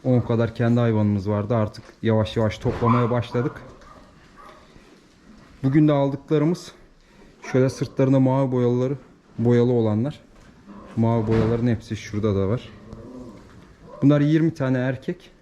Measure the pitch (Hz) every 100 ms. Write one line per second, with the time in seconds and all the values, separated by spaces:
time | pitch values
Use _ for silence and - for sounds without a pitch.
0 | 131 123 - 117 113 117 117 120 117 110
1 | 104 101 98 104 101 117 107 - - -
2 | 113 110 107 117 107 - 127 - 120 120
3 | 120 123 110 123 120 - - - - -
4 | - - - - - - - - - -
5 | _ _ - - - - 135 151 151 143
6 | 139 135 - 151 151 180 - - - _
7 | _ - - _ - 131 131 131 135 -
8 | 131 135 131 131 135 127 120 123 127 139
9 | - - _ - 117 120 120 123 110 104
10 | 135 - - - - - - - - -
11 | 113 117 110 113 110 117 123 107 - 107
12 | - 104 107 98 95 123 - - - -
13 | - - - - - - - - - -
14 | 139 147 147 160 160 160 131 131 127 127
15 | - 175 - _